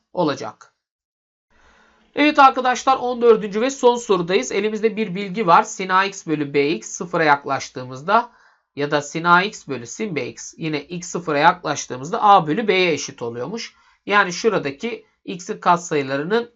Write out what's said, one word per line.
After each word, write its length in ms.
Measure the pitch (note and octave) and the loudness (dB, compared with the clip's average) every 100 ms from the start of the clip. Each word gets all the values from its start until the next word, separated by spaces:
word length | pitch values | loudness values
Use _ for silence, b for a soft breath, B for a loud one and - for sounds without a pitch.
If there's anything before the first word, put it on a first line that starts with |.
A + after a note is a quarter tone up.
| _ | _
olacak. 600 | F#3 D#3 C#3 A2 - - _ _ _ _ _ _ _ _ b b b b b b - | -2 -2 -2 -8 -12 -20 _ _ _ _ _ _ _ _ b b b b b b 0
Evet 240 | D4 D4 | 2 6
arkadaşlar, 580 | C4+ C4 B3 A#3 - C4 | 6 6 -2 0 0 0
on 240 | B3 A#3+ | -2 2
dördüncü 400 | A#3 G#3+ G#3 G#3 | 6 6 2 -2
ve 80 | C4 | -2
son 260 | C4+ A#3+ A#3+ | 2 2 2
sorudayız. 560 | A#3 F#3 E3+ G3 B3+ | 0 0 2 0 0
Elimizde 440 | G3 G#3 G#3+ A3 G3 | -2 -2 0 -2 0
bir 200 | G#3 F3+ | -4 -4
bilgi 320 | G3+ F#3 F3+ | -6 -2 2
var. 160 | F#3 | 2
Sin 260 | A#3 - F#3 | 2 -8 0
A 160 | F#3 G3 | 0 0
x 220 | F#3+ E3 | -4 -4
bölü 260 | D3+ C#3+ | -4 0
B 160 | C#3 C#3+ | 0 0
x 180 | F3 - | -2 -6
sıfıra 360 | - F3+ E3 | -12 -4 0
yaklaştığımızda 1080 | D#3 C#3+ - C3 - B2+ B2+ C3 D#3+ A3+ A3+ b b b b - | 2 2 0 -6 -6 -12 -12 -10 0 0 0 b b b b -6
ya 160 | D3 | -2
da 100 | D3 | -2
sin 220 | C#3+ E3 | -2 -4
A 180 | E3+ F3 | 4 4
x 260 | G3+ G#3+ - | 4 -6 -10
bölü 200 | B2+ A#2 | -10 -10
sin 280 | - A3 C#3+ | -8 -6 -4
B 120 | A#2+ | -6
x 260 | - - - | -10 -18 -10
yine 260 | D#3+ D3 | -6 -6
x 240 | - F3 - | -6 -12 -8
sıfıra 320 | F#3+ E3+ C#3+ | -8 -4 4
yaklaştığımızda 840 | D#3+ F3+ D#3 C#3+ - B2+ D3 G#3+ | 4 2 -4 -6 -8 -12 -8 2
A 240 | G#3 G3 D3+ | 6 6 6
bölü 200 | D#3+ G#3 | 0 2
B'ye 260 | F#3 F3+ | 2 2
eşit 280 | C#3+ - - | 0 -6 -8
oluyormuş. 540 | A#2+ A#2 C3+ A3+ - b b b - | -8 -8 -8 -8 -12 b b b 0
Yani 280 | G3+ F#3 | 2 2
şuradaki 720 | F3 A3+ F#3+ F#3 F3+ A#3 A3 - _ - | 0 0 0 -4 -6 -8 -8 -14 _ -12
x'in 340 | F#3 - G3+ | -12 -10 -4
katsayılarının 920 | F#3 F3 F3 D3+ C3 C#3 D#3+ A3+ A#3 | 0 0 0 -4 -2 -4 -2 -2 -4